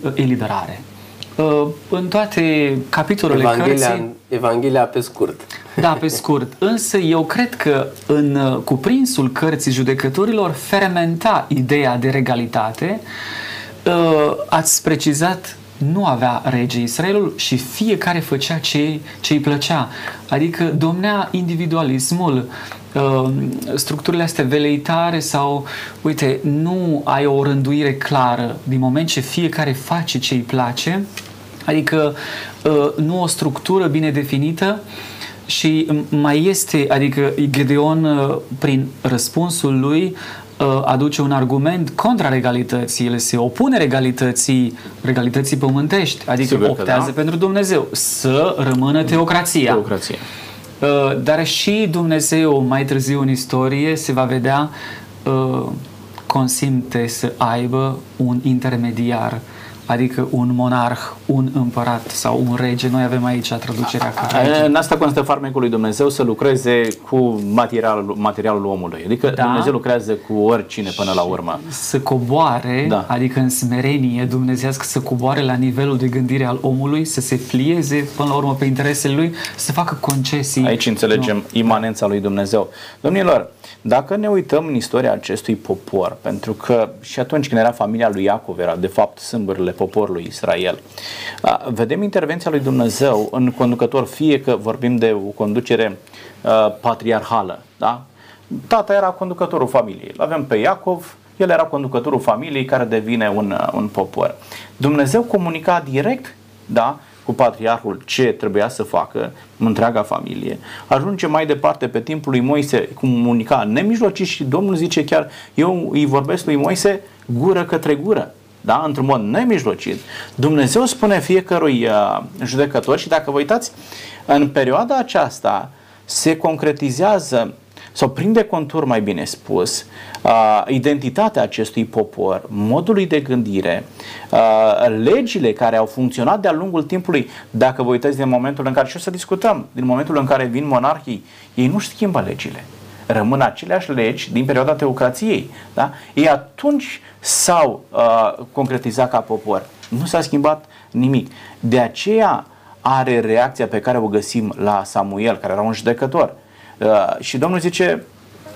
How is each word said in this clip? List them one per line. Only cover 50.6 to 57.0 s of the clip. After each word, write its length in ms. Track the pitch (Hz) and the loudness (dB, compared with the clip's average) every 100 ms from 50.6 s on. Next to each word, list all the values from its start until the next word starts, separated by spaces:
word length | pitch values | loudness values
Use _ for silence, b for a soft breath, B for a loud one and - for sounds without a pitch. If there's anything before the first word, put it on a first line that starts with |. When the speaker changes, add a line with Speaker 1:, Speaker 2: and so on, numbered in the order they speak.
| - - | -18 -2
Speaker 1:
Uh, 80 | 143 143 139 139 | 2 4 2 2
dar 240 | 131 156 160 | 2 2 0
și 420 | - - 208 208 | 0 0 2 0
Dumnezeu, 760 | 170 165 156 151 160 156 139 127 | 0 2 2 2 2 4 4 2
mai 160 | 135 | 0
târziu 360 | 135 135 127 143 | 0 0 0 0
în 100 | 135 | 2
istorie, 640 | 131 - 127 131 139 156 156 | 0 0 0 0 0 0 0
se 160 | 156 | 0
va 120 | 131 | 0
vedea, 460 | 127 131 131 139 151 B B B B - | 0 0 2 0 0 B B B B -8
uh, 440 | 135 131 131 127 127 - 135 - - - - | -2 0 0 -2 -4 -8 -12 -18 -20 -14 -2
consimte 800 | 139 127 - 139 127 127 120 | 0 0 0 0 0 0 -2